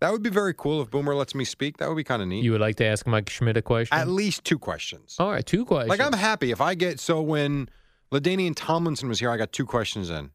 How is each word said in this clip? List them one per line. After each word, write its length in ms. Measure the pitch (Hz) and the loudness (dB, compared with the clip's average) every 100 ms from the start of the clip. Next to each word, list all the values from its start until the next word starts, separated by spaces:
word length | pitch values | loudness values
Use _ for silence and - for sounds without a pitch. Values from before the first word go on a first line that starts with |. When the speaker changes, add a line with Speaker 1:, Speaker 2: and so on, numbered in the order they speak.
Speaker 1:
That 120 | 165 | 0
would 100 | 220 | 0
be 80 | 220 | 0
very 220 | 196 196 | 0 0
cool 260 | 151 147 156 | 0 -2 -2
if 80 | 120 | -2
Boomer 240 | 135 143 | -2 0
lets 200 | 143 131 | -2 -2
me 100 | 135 | -4
speak. 340 | 127 - 139 - | -6 -4 -6 -4
That 100 | 147 | -4
would 80 | 160 | -4
be 80 | |
kinda 220 | 143 120 92 | -2 -2 -2
neat. 180 | 98 | 0
Speaker 2:
You 80 | 120 | 2
would 80 | 110 | 2
like 160 | 107 107 | 2 2
to 80 | |
ask 220 | 110 107 - | 2 2 0
Mike 240 | 110 104 | 0 0
Schmidt 260 | - 117 110 | -2 2 2
a 60 | |
question? 340 | - 117 117 156 | 2 0 2 0
Speaker 1:
At 100 | 165 | 0
least 360 | 185 208 - | 0 0 -2
two 140 | - 160 | -2 -2
questions. 580 | - 80 - - - - | -2 -8 -8 -14 -10 -2
Speaker 2:
All 120 | 190 | -2
right, 120 | 202 | -2
two 200 | - 190 | 0 0
questions. 240 | 247 160 117 | 2 2 2
Speaker 1:
Like, 120 | 196 | 2
I'm 120 | 285 | 2
happy 380 | 226 214 220 127 | 2 2 2 0
if 80 | 113 | 2
I 140 | 151 | 2
get, 260 | 185 180 143 | 2 -2 -2
so 220 | - 160 | 0 0
when 460 | 156 151 143 143 127 - _ _ - | 2 2 2 0 -4 -12 _ _ -2
LaDainian 420 | 143 151 190 180 151 | 0 2 2 0 -2
Tomlinson 520 | - 165 170 139 131 | 0 2 2 -2 -2
was 120 | 104 | 0
here, 100 | 120 | 0
I 60 | 117 | 0
got 140 | 110 | -2
two 120 | - | -2
questions 460 | 131 120 104 107 87 | -2 0 -2 -4 -6
in. 220 | 80 71 | -6 -10